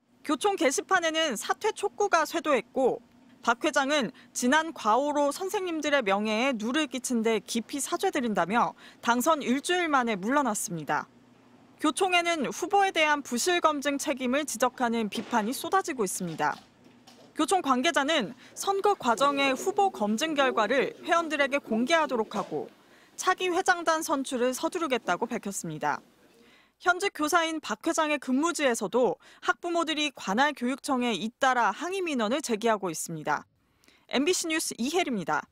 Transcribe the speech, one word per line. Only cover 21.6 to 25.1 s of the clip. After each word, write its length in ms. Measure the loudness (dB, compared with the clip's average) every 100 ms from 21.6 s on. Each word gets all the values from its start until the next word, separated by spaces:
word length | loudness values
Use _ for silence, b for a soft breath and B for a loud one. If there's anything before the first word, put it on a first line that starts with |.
| -2 -2 2 2 2 0 -4
하고 340 | -6 -6 -6 -8 -14 b b b
차기 340 | -4 0 2 0
회장단 540 | 2 2 2 2 0
선출을 520 | 0 -2 -2 -2 0
서두르겠다고 720 | 0 -4 -2 -2 -2 -2